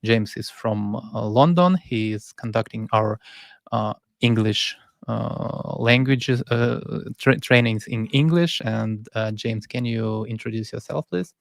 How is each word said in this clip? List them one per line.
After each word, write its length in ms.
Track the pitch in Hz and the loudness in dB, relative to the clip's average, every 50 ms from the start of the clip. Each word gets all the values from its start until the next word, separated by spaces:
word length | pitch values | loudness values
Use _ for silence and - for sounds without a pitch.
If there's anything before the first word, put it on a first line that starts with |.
| - | 2
James 320 | 107 113 113 110 107 - | 2 2 2 2 -2 -6
is 120 | - 117 - | -10 -12 -12
from, 460 | - - - 113 107 104 104 101 104 | -12 -6 -4 -2 -2 -2 -2 -4 -4
uh, 320 | 120 - - - 113 113 | -6 -8 -8 -8 -6 -4
London. 480 | 110 107 120 139 160 175 165 180 180 185 180 - | 0 4 4 6 6 6 4 4 4 4 2 -2
He 300 | - 131 113 107 107 107 | -2 -4 -2 -2 -2 -4
is 200 | 104 - - - | -6 -8 -12 -20
conducting 540 | - - 120 107 113 110 - - 113 110 110 - | -12 -10 -4 -2 -2 -2 -2 -6 -10 -6 0 0
our, 260 | 110 110 107 107 113 _ - - - - - - _ _ - | 2 2 2 -2 -4 _ -20 -20 -20 -20 -20 -20 _ _ -4
uh, 220 | - 113 107 107 110 _ _ _ _ _ | -4 -2 -2 -2 -6 _ _ _ _ _
English, 540 | - 120 117 113 110 107 107 - - - - - _ _ _ _ - | 2 2 4 4 2 2 0 0 -2 -4 -6 -10 _ _ _ _ -10
uh, 680 | - 113 113 113 - - - - - - - - - - | -6 -6 -4 -4 -6 -6 -6 -6 -8 -6 -8 -6 -8 -6
languages, 640 | - - 117 120 123 131 127 135 127 123 - 131 120 123 - | -2 2 4 4 4 4 4 2 0 2 0 0 -2 0 0
uh, 280 | 120 117 117 120 120 117 - - - - - - - | 0 0 2 0 0 -4 -6 -6 -8 -8 -8 -8 -12
tra-, 220 | _ - 135 127 - | _ 2 4 4 4
trainings 480 | 131 - 127 120 120 117 110 110 - | 4 4 6 6 6 4 2 -2 -4
in 200 | - - 113 110 | -4 -4 -4 -4
English. 540 | 104 - 135 147 160 165 175 170 165 - - - | 0 2 4 4 4 4 4 2 2 0 -2 -4
And, 420 | 117 110 110 110 110 110 107 110 - _ | -2 -2 0 -2 -2 -4 -6 -8 -8 _
uh, 160 | 113 110 110 | -4 -2 -2
James, 340 | 110 107 - 120 113 107 104 | -4 -4 -4 -4 -4 -4 -6
can 180 | - - 123 123 | -6 -6 -4 -4
you 400 | 120 117 113 110 110 110 107 110 | -2 -2 -2 -2 -2 -2 -4 -4
introduce 460 | 113 117 113 - 117 110 110 110 - - | -6 -8 -8 -8 -6 -6 -6 -6 -6 -8
yourself, 340 | 123 - - - 147 160 _ | -12 -10 -6 -6 -6 -6 _
please? 240 | - 180 180 - _ _ | -4 -4 -4 -6 _ _